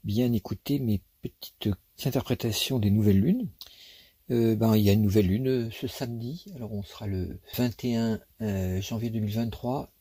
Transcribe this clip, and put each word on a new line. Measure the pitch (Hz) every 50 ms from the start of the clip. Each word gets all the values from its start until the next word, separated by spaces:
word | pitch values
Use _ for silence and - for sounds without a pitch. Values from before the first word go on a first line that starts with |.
| -
bien | 104 101 110 127 120
écouter | 120 107 - - 110 92 _ - 143 143
mes | 135 113 104 92 - _ _ _
petites | - - _ _ - - _ _ - 107 98 - _ _ _ - -
interprétations | 139 123 135 - - 127 - - 117 104 - - - 131 123
des | 104 104
nouvelles | 101 107 107 104 98 98
lunes. | 101 147 202 254 240 160 - _ - - - - - - - - - _ _ _ _ -
Euh, | 127 117 113 113 113
ben, | 107 113 113 110
il | 107 104
y | 101
a | 98
une | 107
nouvelle | 107 101 95 107 101
lune, | 90 95 113 131 131
euh, | 131 123 117 113
ce | 107 - -
samedi. | 120 - - 139 120 120 117 117 120 151 175 - 202 190
Alors, | 131 117 104
on | 110 101 98
sera | - - - 113
le | 101 98 92 90 - - - _ - -
vingt | - 123 123 117 - -
et | 123 117
un, | 113 113 113 110 104 - _ _ _
euh, | 113 107 98 95 92 92 90 92
janvier | 101 - 117 110 113 117
deux | 110 113
mille | 107 104 104
vingt-trois | 113 117 117 104 - - 120 131 147 - - _ _